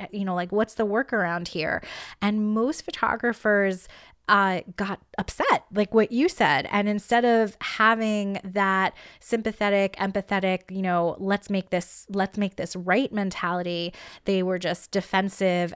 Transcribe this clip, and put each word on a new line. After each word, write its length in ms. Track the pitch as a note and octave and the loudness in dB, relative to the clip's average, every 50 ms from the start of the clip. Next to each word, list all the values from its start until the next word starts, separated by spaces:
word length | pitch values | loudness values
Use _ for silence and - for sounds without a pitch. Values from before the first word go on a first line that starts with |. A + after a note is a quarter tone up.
| G3+ - | -12 -10
you 140 | - G#3 G3 | -6 -4 -4
know, 100 | F#3+ F3+ | -2 -2
like, 160 | F3+ F3 F3 | -2 -2 0
what's 240 | G3 G#3 A3 A3 - | 0 0 0 0 0
the 120 | - A3 | -2 -2
workaround 600 | G3+ G3+ A3+ C4+ - B3+ A3 F#3+ E3+ E3+ F3 E3+ - | 0 0 0 0 0 0 -2 0 0 -2 -4 -4 -6
here? 320 | - F3 D#3 - - - - - - - - - - - | -6 -4 -2 -2 -2 -4 -6 -8 -14 -14 -14 -16 -10 -4
And 340 | - G#3 G#3+ G#3+ G#3+ G#3 G#3+ | -2 0 0 2 0 0 2
most 300 | A3 A3+ C4 D#4 - - | 2 0 0 -2 -4 -6
photographers, 1000 | - - - - - - A3+ - B3 A3+ - - A3 G#3 G3+ G3 G3 F#3 F#3 - - - - - - - _ _ - | -10 -6 -2 -2 -2 0 0 0 -2 -2 0 2 2 4 4 4 2 0 -4 -8 -14 -16 -20 -20 -20 -20 _ _ 2
uh, 320 | G#3 G3+ G3 F#3+ F#3 F3+ - - F3 | 4 4 4 2 0 -2 -4 -8 -6
got 240 | - G#3 F#3+ G3 - _ _ - - | -6 -6 -6 -6 -8 _ _ -8 -8
upset, 440 | F#3+ - - - - C5+ A#4 - - - - | -6 -6 -2 0 2 2 2 2 0 -4 -2
like 220 | G#3 G#3 F#3+ - | -2 0 2 4
what 160 | A3 G#3+ - | 2 2 4
you 180 | A#3 A#3+ D4 F#4 | 2 2 2 2
said. 380 | - - A3 D3 C#3+ C3+ - - - | 2 2 2 4 4 2 0 0 0
And 160 | G3+ G3+ G#3 | 0 0 0
instead 360 | G#3 G#3 - - A#3+ A#3 A#3+ | 0 -2 0 0 2 4 4
of 320 | A#3+ A#3 A3+ A3 G3+ G3 - | 6 4 4 4 2 -2 -8
having 800 | - - - - A3 A3 A3+ A3+ A3+ A3 G#3+ G#3 G3+ G3 G3 - - | -10 -6 0 4 4 4 4 4 2 0 0 0 -2 -2 -4 -6 -6
that 500 | F#3+ F3+ G3+ G3 F#3+ F#3+ F#3+ F#3+ E3+ - - - - - - | -4 0 0 2 2 2 2 2 0 -2 -4 -20 -20 -20 -14
sympathetic, 720 | - - - A3+ A3 A3 G#3+ - G#3 G#3 G3+ G3+ G3 F#3+ G3 - | -8 -4 -4 -2 -2 -4 -4 0 0 2 2 2 2 0 -2 -2
empathetic, 640 | G3 G3 G3 G#3 F#3+ - G#3 G3 F#3 F#3+ F#3 F3+ - - | -4 -2 -2 -4 -4 -2 -2 0 0 0 0 -2 -4 -8
you 140 | F#3 F#3+ F#3+ | -6 -4 -2
know, 320 | F#3 F3+ F3 E3+ E3+ - - | 0 2 2 2 0 0 -2
"Let's 280 | F#3+ F#3+ G3 G3+ - - | -2 -2 -2 -2 -2 -2
make 220 | G3+ G3 F#3 - | -2 -2 -2 0
this, 360 | - F3+ F3 - - - - - | -2 -4 -2 -4 -10 -12 -10 -6
let's 260 | G3 G3 F#3+ G3 - | -2 -2 -2 -2 -2
make 200 | G#3 G#3 F#3+ - | -2 -4 -4 -4
this 180 | - F#3 E3+ - | -6 -8 -6 -6
right" 380 | F#3 F3 F3+ F3+ A3 C#4 - - | -6 -2 0 2 2 2 0 -2
mentality, 800 | G#3 G3+ F#3+ - - - F3 F3 F3+ F3+ F3 F3 E3+ E3+ E3+ - - - - - - - | -2 -2 -2 -4 -4 -2 -2 -2 -2 -2 -2 -4 -4 -4 -6 -8 -12 -18 -20 -18 -8 -2
they 180 | - G3 F#3+ F#3 | 0 2 2 2
were 160 | F3+ F#3 F3+ | 2 0 0
just 320 | F#3 E3 F3 - - - | 0 -2 -4 -4 -6 -4
defensive 800 | - G3+ F3 - - F#3+ F#3+ G3 - - G3 F#3 F3+ F3 F3 E3+ E3+ | -2 -2 -2 0 0 0 0 0 -2 0 2 2 2 2 0 -2 -2